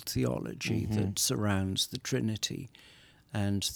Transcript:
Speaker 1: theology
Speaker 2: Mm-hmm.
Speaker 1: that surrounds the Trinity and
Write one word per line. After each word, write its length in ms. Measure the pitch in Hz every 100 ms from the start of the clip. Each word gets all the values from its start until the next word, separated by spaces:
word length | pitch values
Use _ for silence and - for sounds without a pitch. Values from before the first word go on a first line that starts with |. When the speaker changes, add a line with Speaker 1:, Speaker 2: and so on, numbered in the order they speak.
| -
Speaker 1:
theology 840 | - 123 - - - - 110 104
Speaker 2:
Mm-hmm. 60 | 107
Speaker 1:
that 240 | 104 202
surrounds 680 | - 127 104 98 95 104 -
the 100 | 117
Trinity 720 | - 131 113 107 - - 131 - - - - - -
and 360 | 110 101 101 -